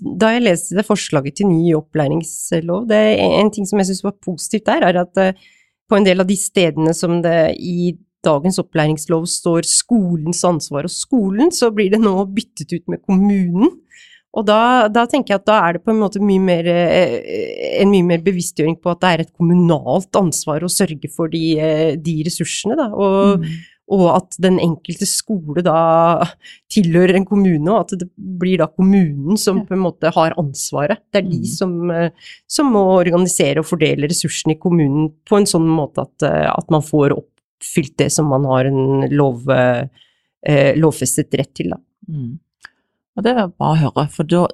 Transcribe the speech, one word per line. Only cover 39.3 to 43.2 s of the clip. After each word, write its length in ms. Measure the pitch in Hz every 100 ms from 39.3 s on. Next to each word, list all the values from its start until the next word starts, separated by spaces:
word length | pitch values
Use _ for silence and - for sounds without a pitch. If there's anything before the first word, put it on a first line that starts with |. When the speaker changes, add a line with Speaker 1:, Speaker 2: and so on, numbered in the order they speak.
| 120 131
Speaker 1:
eh, 1200 | 127 127 120 131 - _ _ _ _ - 147 139 147
lovfestet 560 | 160 147 127 - 147 127
rett 160 | 131 -
til, 140 | 170
da. 60 | 170 - _ -
Speaker 2:
Mm. 280 | 156 120 147 - _ - _ _ _ _
Og 60 | -